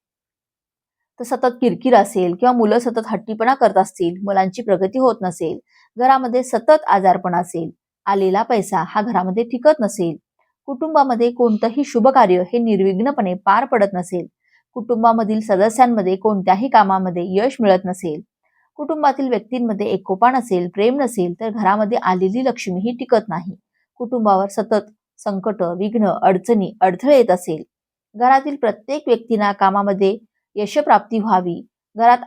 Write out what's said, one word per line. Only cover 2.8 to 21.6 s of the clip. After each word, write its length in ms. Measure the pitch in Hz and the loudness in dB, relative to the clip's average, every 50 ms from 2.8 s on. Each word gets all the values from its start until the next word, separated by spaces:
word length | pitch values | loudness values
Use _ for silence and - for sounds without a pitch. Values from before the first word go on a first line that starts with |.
| 240 240 233 226 220 | 0 -2 -4 -4 -4
हट्टीपणा 460 | 208 214 - - 220 214 220 226 254 269 | -6 -6 -8 -8 -8 -6 -2 0 0 2
करत 240 | 269 247 202 196 | 4 2 4 4
असतील, 380 | 190 190 - - - 175 170 180 190 202 | 2 0 0 -2 -4 -4 -4 -4 -4 -4
मुलांची 380 | 196 196 190 190 185 - 247 | -2 0 0 0 0 -4 -6
प्रगती 380 | 233 214 190 170 196 190 233 262 | -2 0 0 0 0 -2 0 2
होत 160 | 262 240 220 - | 2 2 0 0
नसेल, 380 | 190 180 165 - 170 160 - - - _ _ _ _ _ _ | -4 -6 -6 -6 -6 -6 -6 -8 -14 _ _ _ _ _ _
घरामध्ये 460 | 220 247 262 269 262 262 233 233 254 254 | 0 2 2 2 2 0 -2 -2 -2 -2
सतत 420 | 254 247 220 240 - 311 311 302 | -2 -4 0 4 4 4 4 4
आजारपण 480 | - 202 196 196 185 180 185 - 180 175 | 2 2 4 4 4 2 2 0 -2 -2
असेल, 340 | 175 175 - - 165 165 170 - _ _ _ _ _ - | -2 -2 -4 -6 -8 -8 -8 -10 _ _ _ _ _ -4
आलेला 360 | 196 202 196 190 190 185 208 226 | -2 0 0 2 2 2 0 0
पैसा 400 | 226 240 208 180 - 196 165 165 | 0 0 -2 0 0 -2 -2 -2
हा 140 | - - 214 | -2 -2 -4
घरामध्ये 420 | 208 240 220 185 185 185 185 226 240 | -2 0 0 -2 -2 0 -2 -4 -4
टिकत 380 | 233 254 240 277 302 311 311 | -4 -4 2 2 2 2 2
नसेल, 340 | 214 202 - - 175 165 151 - _ _ _ _ _ _ _ _ _ | 0 -4 -2 -4 -4 -4 -6 -8 _ _ _ _ _ _ _ _ _
कुटुंबामध्ये 640 | 277 269 269 320 320 311 294 277 262 233 226 233 240 | -12 -8 -6 -4 0 2 2 2 2 0 0 0 0
कोणतंही 520 | 240 247 240 233 214 202 226 226 226 285 269 | 0 0 0 0 2 0 -2 -2 -2 -4 -4
शुभ 220 | - - 233 214 | -2 0 2 2
कार्य 360 | 269 269 262 220 180 180 180 180 185 240 | 4 6 6 4 4 4 2 0 -2 -2
हे 40 | |
निर्विघ्नपणे 760 | 240 233 226 208 190 190 196 185 190 233 285 294 247 208 180 180 | -2 0 0 2 2 2 0 0 0 -2 -2 -2 -2 -2 -4 -4
पार 320 | 185 - 196 196 233 269 | -2 0 2 2 2 2
पडत 280 | 269 262 220 202 202 190 | 0 0 0 0 0 -2
नसेल, 340 | 180 170 - 185 175 170 - _ _ _ _ _ _ _ _ - | -4 -6 -6 -6 -8 -8 -10 _ _ _ _ _ _ _ _ -12
कुटुंबामधील 640 | 247 220 - 240 220 233 226 226 226 220 202 220 220 | -8 -6 -4 -2 2 2 2 2 2 0 -2 -4 -4
सदस्यांमध्ये 760 | 220 226 196 185 208 226 220 277 254 240 233 214 180 185 190 | -2 0 0 2 2 2 2 2 2 4 2 0 0 0 -2
कोणत्याही 540 | 190 - 214 208 190 185 190 185 190 262 269 | 0 0 0 -2 0 2 0 0 2 2 2
कामामध्ये 540 | 254 220 202 190 190 190 185 185 175 175 175 | 4 4 4 4 2 0 -2 -2 -4 -4 -4
यश 300 | 175 185 202 233 269 269 - | -2 -2 0 0 -2 -2 0
मिळत 260 | 220 196 185 185 190 | 2 2 2 2 0
नसेल, 360 | 180 185 - 190 165 151 170 - _ _ _ _ _ _ _ _ _ _ | -4 -8 -6 -6 -8 -8 -8 -12 _ _ _ _ _ _ _ _ _ _
कुटुंबातील 540 | - 294 302 320 311 294 277 269 285 269 254 | -10 -8 -6 -4 0 0 0 0 0 -2 -2
व्यक्तींमध्ये 580 | 240 202 226 - 254 240 240 226 202 196 208 | -2 -4 -4 -4 -4 -4 -2 -2 -4 -4 -4
एकोपा 440 | 220 196 185 - - 190 190 233 247 | -4 -4 -4 -4 -6 -2 2 2 2
नसेल, 360 | 262 254 240 - 190 175 175 175 - | 2 0 -2 -2 -2 -2 -2 -4 -2
प्रेम 280 | 196 208 240 262 285 | 0 0 0 0 0
नसेल, 320 | 262 233 240 202 180 175 175 - | -2 -2 -2 -2 -4 -4 -4 -6
तर 100 | 220 220 | -8 -8
घरामध्ये 480 | 208 220 | -4 -2